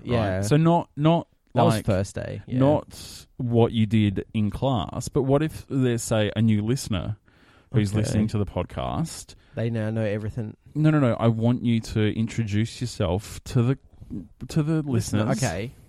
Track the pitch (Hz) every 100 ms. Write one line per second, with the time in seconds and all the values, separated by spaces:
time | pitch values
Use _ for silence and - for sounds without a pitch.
0 | - 120 104 92 101 147 165 170 - -
1 | 151 170 - _ _ - 113 110 - 92
2 | 101 - - 101 - 127 135 151 - -
3 | - - - _ 123 117 113 113 107 110
4 | 104 95 - 113 104 - 131 123 80 -
5 | - 151 135 139 156 - - 135 127 117
6 | - 113 104 - 113 107 107 131 - 98
7 | - 107 _ _ _ _ _ 113 104 107
8 | 107 90 107 104 101 - 87 - 64 65
9 | 160 - - - _ - 113 117 107 113
10 | 107 107 104 - 107 - - 147 156 151
11 | 131 - 117 113 113 123 120 113 110 113
12 | 107 104 113 - 113 104 113 - 120 -
13 | 95 92 - - - 131 120 135 - -
14 | - 101 85 - 131 - 151 160 147 123
15 | - 104 107 135 123 85 117 -